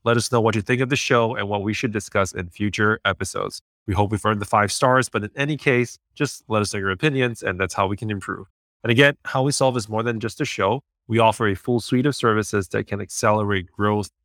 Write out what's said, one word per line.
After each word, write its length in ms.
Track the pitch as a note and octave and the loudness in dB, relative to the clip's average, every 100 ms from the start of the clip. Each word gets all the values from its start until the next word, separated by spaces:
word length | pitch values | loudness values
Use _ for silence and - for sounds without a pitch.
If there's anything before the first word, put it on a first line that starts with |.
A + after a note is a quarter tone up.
Let 140 | A2+ A#2 | 0 2
us 140 | - | 2
know 100 | A#2+ | 2
what 140 | A2 G#2+ | 2 0
you 60 | |
think 180 | G#2 B2+ | 0 -2
of 80 | B2+ | 0
the 60 | C3+ | -2
show 400 | - B2 A2+ A#2+ | 2 2 2 -2
and 120 | G2+ | -4
what 140 | G2+ | -4
we 120 | G2+ | -2
should 180 | G#2+ B2+ | -2 -2
discuss 400 | G#2 - G#2 F#2+ | -4 -2 0 0
in 180 | - F2 | -2 -8
future 500 | - G#2 G2+ G#2+ G#2+ G2+ | -4 -4 2 2 2 0
episodes. 560 | F#2 F#2+ - G1+ - _ _ - | -2 -4 -4 -6 -6 _ _ -4
We 80 | |
hope 160 | F#2 G2+ | 0 0
we've 160 | G#2+ G#2+ | 0 0
earned 160 | G#2 | 0
the 40 | G#2 | 0
five 260 | A2 G#2 | 2 2
stars, 380 | - C3 B2+ B2 | 2 2 4 2
but 160 | A2 G#2 | -2 -4
in 40 | - | -4
any 220 | C#3+ D3 | -4 -2
case, 420 | C#3+ B2 A#2+ - _ - | 0 2 0 -6 _ -4
just 280 | C#3+ - - | -4 -4 -4
let 160 | A2 | 0
us 100 | G2+ | 0
know 60 | G#2 | -2
your 100 | F#2+ | -2
opinions, 540 | F#2+ D#3 C3+ B2 A2 | 0 0 0 -2 -2
and 160 | A2 F2+ | -6 -2
that's 160 | F#2+ - | -4 -2
how 100 | G2 | -2
we 120 | G2+ | -2
can 120 | A2 | -4
improve. 380 | G2+ G2 G2 - _ _ _ | -6 -6 -10 -12 _ _ _
And 60 | A2+ | 0
again, 260 | A#2 C#3+ D3 - | 6 6 4 -4
How 180 | C3+ | -2
We 80 | C#3 | 0
Solve 260 | - C3 B2 | 2 0 0
is 100 | G#2+ | -4
more 140 | G#2+ | -4
than 180 | A#2 A2+ | -2 -2
just 220 | A2 - | -4 -6
a 40 | D3 | -6
show. 360 | - G2 C3 - _ - | 0 0 0 -4 _ -2
We 120 | A2+ | 2
offer 280 | A2+ G#2+ A2 | 4 4 0
a 60 | |
full 260 | F#2+ - A#2+ | -2 -2 -2
suite 280 | - B2+ C#3 | 0 0 0
of 80 | - | 0
services 540 | A#2+ A2 G#2 G#2 F#2+ | 0 2 0 -2 -2
that 180 | G#2+ G#2 | -4 -4
can 120 | G2+ | -6
accelerate 720 | G2+ - A2 G#2+ G2+ G2 F2+ | -8 -2 2 2 2 -2 -4
growth 380 | - G#2 G#2 G2 _ | -2 0 0 -2 _